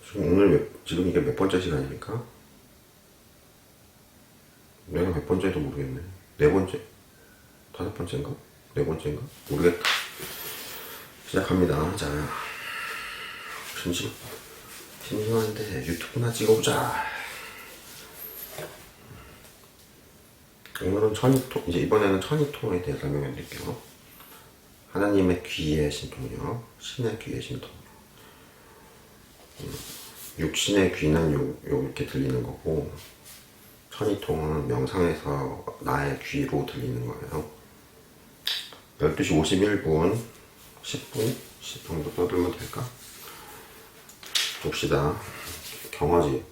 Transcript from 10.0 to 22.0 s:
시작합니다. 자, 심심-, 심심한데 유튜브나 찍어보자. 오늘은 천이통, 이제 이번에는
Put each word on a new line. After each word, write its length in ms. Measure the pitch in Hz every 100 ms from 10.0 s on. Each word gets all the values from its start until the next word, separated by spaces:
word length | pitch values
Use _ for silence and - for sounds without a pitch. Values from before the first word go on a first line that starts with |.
| - - - - - - - - - - - - -
시작합니다. 680 | 95 - 90 85 73 78 95
자, 120 | 76 73 76 - - - - - - - - - - - - - - -
심심-, 320 | 87 - 101 - - - - - - - - - -
심심한데 760 | 107 107 113 110 107 107 - 82
유튜브나 480 | 87 - - 120
찍어보자. 720 | - 110 220 - - - - - - - - - - - - - - - - - - - - - - - - - - - - - - - - - - - - - - - - - -
오늘은 320 | 90 98 107
천이통, 500 | 107 127 135 - - -
이제 140 | 85
이번에는 400 | 92 107